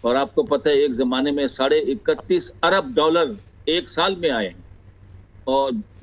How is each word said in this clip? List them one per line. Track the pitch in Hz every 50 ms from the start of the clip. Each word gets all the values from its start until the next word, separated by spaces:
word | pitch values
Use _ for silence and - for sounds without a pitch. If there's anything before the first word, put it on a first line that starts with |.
| -
और | 117 123
आपको | 135 - - - - 139
पता | 110 143 131 - 151
है, | 147
एक | 139 147 143
ज़माने | 123 113 135 123 127 131 135 147
में | 143 143 139
साढ़े | 127 - - 131 135 147 156
इकतीस | 147 - 139 - - - 156 151 - - 185 175 - - - - -
अरब | 170 185 196 165 135 120
डॉलर | 156 147 160 160 170 165 135 107 101 - - - - - -
एक | 160 175 170 -
साल | - 156 170 190 196 175
में | 170 156
आए | 127 113 104 90 - - - - - - - - - - - - - - - _ _ - -
और | 131 131 139 135 135 123 - - - - -